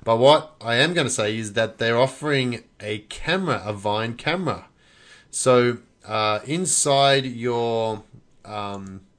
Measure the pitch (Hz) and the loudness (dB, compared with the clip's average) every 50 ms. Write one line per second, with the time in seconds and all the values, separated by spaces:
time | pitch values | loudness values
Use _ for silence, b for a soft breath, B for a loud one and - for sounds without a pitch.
0 | B 113 113 113 127 139 156 151 - - - _ - 117 117 120 143 165 175 175 | B 0 2 6 8 8 8 6 4 -2 -12 _ -4 -2 2 2 2 2 2 0
1 | 139 - - - 107 104 110 113 110 104 98 113 113 107 - - 117 117 117 117 | -2 0 -2 -2 -2 -2 -2 -4 -6 -4 -2 -2 -2 -2 -2 -4 -2 0 2 2
2 | 131 135 - - 147 151 143 135 127 123 120 113 - _ _ _ 104 107 107 104 | 2 0 0 -6 -4 -2 0 0 0 -2 -4 -6 -10 _ _ _ -8 -8 -8 -8
3 | - _ - - - 156 170 190 190 165 120 98 87 107 107 101 98 107 104 107 | -8 _ -14 -8 -4 -2 -2 -2 0 -2 -2 -2 -4 -6 -8 -4 -4 -2 -2 -2
4 | 113 117 117 - - 156 165 185 185 139 101 85 - - _ b b b b b | -2 -4 -6 -6 -4 -4 -4 -2 -2 -4 -4 -6 -10 -16 _ b b b b b
5 | b b b b b b - - - 131 127 123 120 120 117 - - _ _ _ | b b b b b b -10 -2 2 4 6 6 6 4 0 -2 -8 _ _ _
6 | - 107 110 107 107 107 107 107 - 123 151 175 185 - - - - 147 139 139 | -12 -6 -2 0 0 0 0 -2 -4 -4 -4 -4 -2 -2 0 0 2 2 4 4
7 | 139 139 139 135 131 131 120 113 117 123 120 120 120 117 117 113 113 110 110 104 | 6 6 4 2 0 -2 -8 -6 -4 -2 -2 0 0 0 0 0 0 -2 -4 -6
8 | - _ - 113 _ _ _ _ - - 107 104 104 101 101 98 98 95 95 95 | -10 _ -20 -20 _ _ _ _ -18 -12 -10 -8 -8 -8 -8 -10 -12 -14 -16 -16
9 | 95 _ _ | -18 _ _